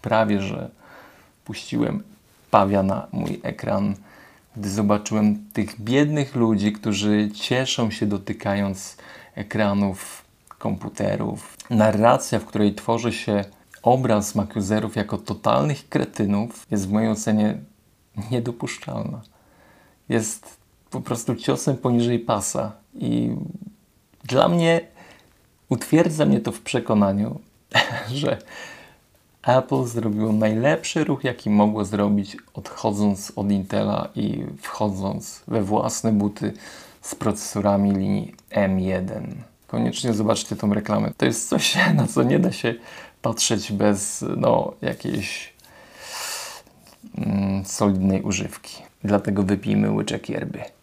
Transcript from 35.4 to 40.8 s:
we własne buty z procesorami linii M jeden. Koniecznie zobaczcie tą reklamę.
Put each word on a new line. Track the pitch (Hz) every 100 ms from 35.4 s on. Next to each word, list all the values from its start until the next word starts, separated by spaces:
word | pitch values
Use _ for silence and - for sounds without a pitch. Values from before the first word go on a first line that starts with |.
| -
we | 113
własne | 98 107 117 - 117
buty | 107 104 104 104 - - - - -
z | -
procesorami | - 113 104 - 107 101 101 101
linii | 98 98 101 - - _
M | 113 98 95
jeden. | 92 95 92 107 - - - _ _
Koniecznie | 117 120 120 127
zobaczcie | 107 110 113 - 107
tą | 104
reklamę. | 104